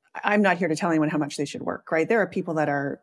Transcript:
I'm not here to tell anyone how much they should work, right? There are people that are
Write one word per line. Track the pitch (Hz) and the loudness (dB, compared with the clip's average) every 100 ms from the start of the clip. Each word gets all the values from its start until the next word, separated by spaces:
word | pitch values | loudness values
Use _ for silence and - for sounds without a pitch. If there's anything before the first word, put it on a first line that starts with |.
| _ - | _ -6
I'm | - 208 | 0 4
not | 196 175 | 4 2
here | 180 | 0
to | 156 | 0
tell | 175 | 0
anyone | 160 151 | 2 2
how | 156 | 0
much | 143 - | -2 -4
they | 147 | -6
should | - | -6
work, | - - - | -8 -8 -2
right? | 160 165 | 0 2
There | 226 | 2
are | 180 | 2
people | 190 175 156 | -2 -4 0
that | 147 | 0
are | 143 139 - | 0 -2 -6